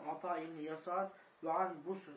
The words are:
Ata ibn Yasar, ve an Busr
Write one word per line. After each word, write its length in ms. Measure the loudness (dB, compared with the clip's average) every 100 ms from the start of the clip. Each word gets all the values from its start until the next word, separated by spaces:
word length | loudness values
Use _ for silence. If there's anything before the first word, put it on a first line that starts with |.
| -2
Ata 300 | -2 0 0
ibn 220 | 0 -4
Yasar, 480 | -4 -4 0 2 2 -2 -18 -4
ve 80 | 2
an 240 | 4 4 2 -2
Busr 240 | -4 -6